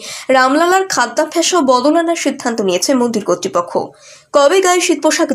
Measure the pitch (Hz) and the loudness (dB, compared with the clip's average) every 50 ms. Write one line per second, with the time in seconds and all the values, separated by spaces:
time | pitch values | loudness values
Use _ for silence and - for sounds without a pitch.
0 | - - - - - - 262 262 254 262 277 311 339 349 370 381 381 381 - 285 | -4 -12 -16 -8 -2 0 2 2 4 4 2 2 2 2 2 2 0 0 -2 -2
1 | 240 226 233 302 311 311 - 349 330 - 370 349 277 247 254 247 240 294 311 339 | -2 -2 -2 -4 -4 -2 0 -2 -2 0 0 0 2 2 2 2 2 2 2 2
2 | 330 330 339 330 - 285 - - - 247 226 240 208 185 175 180 - - 269 247 | 0 0 -2 -2 -2 -6 -6 -4 -6 -6 -4 -2 -2 -2 -2 -2 0 0 0 0
3 | 240 240 226 208 - - 175 175 - 190 - 175 175 - - 175 - - - - | 0 0 -2 -4 -2 -2 -4 -4 -4 -4 -4 -4 -4 -2 -4 -6 -6 -6 -12 -20
4 | - - - - _ _ - 285 285 285 359 392 370 359 359 359 339 370 320 285 | -20 -20 -20 -20 _ _ 0 2 4 4 4 4 2 2 2 2 2 0 0 0
5 | 311 311 302 - 320 294 262 | 0 0 0 0 0 -2 0